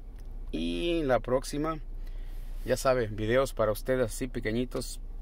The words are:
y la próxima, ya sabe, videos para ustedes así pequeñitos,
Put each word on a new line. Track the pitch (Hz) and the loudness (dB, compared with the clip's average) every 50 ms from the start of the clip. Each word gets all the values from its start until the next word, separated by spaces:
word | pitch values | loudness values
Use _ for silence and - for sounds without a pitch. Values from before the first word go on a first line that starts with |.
| - - - - - - - - - - | -6 -10 -10 -10 -10 -10 -8 -8 -6 -6
y | - 156 170 170 170 170 170 170 170 165 151 | -4 -2 -2 0 0 0 0 2 2 2 4
la | 131 123 113 | 4 4 4
próxima, | - 123 127 131 131 - 147 147 156 160 160 151 - - - - - - - - - - - - - - - - - | 4 2 0 0 0 0 -2 -2 -2 -2 -2 -4 -6 -8 -8 -8 -6 -6 -6 -6 -6 -6 -6 -8 -6 -6 -6 -4 0
ya | - 131 | 0 0
sabe, | - - 135 127 127 113 | 4 4 4 4 4 2
videos | 104 107 104 107 110 123 131 139 - - | 0 0 0 2 4 6 4 4 4 2
para | - 110 107 | 2 2 2
ustedes | 104 - - - 131 127 123 | 2 2 2 2 2 2 2
así | 107 - - 131 | 2 0 -2 -4
pequeñitos, | - - 120 113 113 110 120 127 - - 131 123 - - - - - - - | -4 -2 -2 -2 0 0 0 0 0 -2 -4 -4 -4 -6 -8 -8 -8 -8 -8